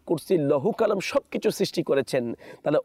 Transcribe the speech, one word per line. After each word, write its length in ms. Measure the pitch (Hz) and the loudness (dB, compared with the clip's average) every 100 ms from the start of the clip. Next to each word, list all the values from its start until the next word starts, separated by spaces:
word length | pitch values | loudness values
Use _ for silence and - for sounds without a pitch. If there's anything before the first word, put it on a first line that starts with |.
| - | 2
কুরসি, 320 | 160 - 190 | -2 2 2
লৌহ 340 | 143 147 147 | 4 2 2
কলম 280 | - 214 202 | 0 0 0
সব 220 | - 277 - | 0 -2 -2
কিছু 200 | 226 214 | -2 -2
সৃষ্টি 320 | - 190 - | 0 -2 -2
করেছেন, 500 | 160 139 131 135 120 - - - | 0 0 2 -2 -2 -6 -12 -8
তাহলে 160 | - 151 | 0 0